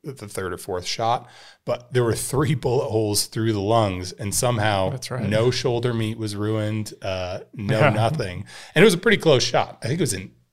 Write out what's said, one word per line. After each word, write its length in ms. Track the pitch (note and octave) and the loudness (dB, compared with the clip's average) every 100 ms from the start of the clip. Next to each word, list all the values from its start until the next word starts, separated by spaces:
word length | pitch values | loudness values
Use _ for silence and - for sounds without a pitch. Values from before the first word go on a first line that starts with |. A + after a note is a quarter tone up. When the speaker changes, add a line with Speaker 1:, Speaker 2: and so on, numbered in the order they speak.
Speaker 1:
the 240 | D#3 C3 G#2 | -16 -14 -12
third 240 | - F#2 | -8 -6
or 40 | F2 | -8
fourth 280 | - F#2 F2 | -8 -8 -6
shot. 400 | - A2+ B2 - - - - | -2 0 0 -4 -20 -20 -14
But 280 | - A#2+ - | -6 -6 -2
there 120 | B2+ | 0
were 100 | A#2+ | 2
three 400 | A2 - C3+ C#3+ | 0 0 0 0
bullet 340 | D3+ C3+ A#2+ - | 0 0 0 0
holes 380 | A2 G#2+ G2+ - | 0 2 0 -2
through 260 | A#2 A2+ | -2 0
the 80 | G#2 | 0
lungs, 520 | G2 A#2 G#2 F2+ F#2 | 2 4 4 0 -8
and 200 | - G2+ | -8 -4
somehow 580 | F#2 B2 A2+ G#2+ G2 F#2+ | 0 0 2 2 2 0
Speaker 2:
That's 200 | B2+ - | -2 -8
right. 180 | B2+ G2 | -4 0
Speaker 1:
no 220 | G#2+ A#2+ | 2 2
shoulder 420 | B2 C#3 A#2+ A#2+ | 2 0 0 0
meat 240 | A#2 A2 A2+ | -2 -2 -4
was 180 | G#2+ G2+ | -6 -4
ruined, 580 | G#2 A2 G#2+ G#2+ G#2 - | -2 0 -2 -2 -6 -8
uh, 380 | G2 F#2 F2+ G2 - | -6 -4 -4 -8 -10
no 280 | - G2+ G#2+ | -8 -2 4
Speaker 2:
Yeah. 100 | D3 | 4
Speaker 1:
nothing. 540 | G#2+ A2+ D#3 G2+ F2+ - - - - | 4 2 0 -4 -8 -12 -16 -4 6
And 60 | |
it 40 | G#3+ | 6
was 80 | |
a 40 | E3+ | 6
pretty 180 | A#3 G3+ | 2 2
close 240 | E3 C3 | 4 4
shot. 360 | - D3 G#2+ - | 4 0 -2 -4
I 60 | - | -4
think 100 | E3+ | -2
it 60 | |
was 80 | F3 | -2
an 160 | G2 F#2 - _ | -4 -8 -16 _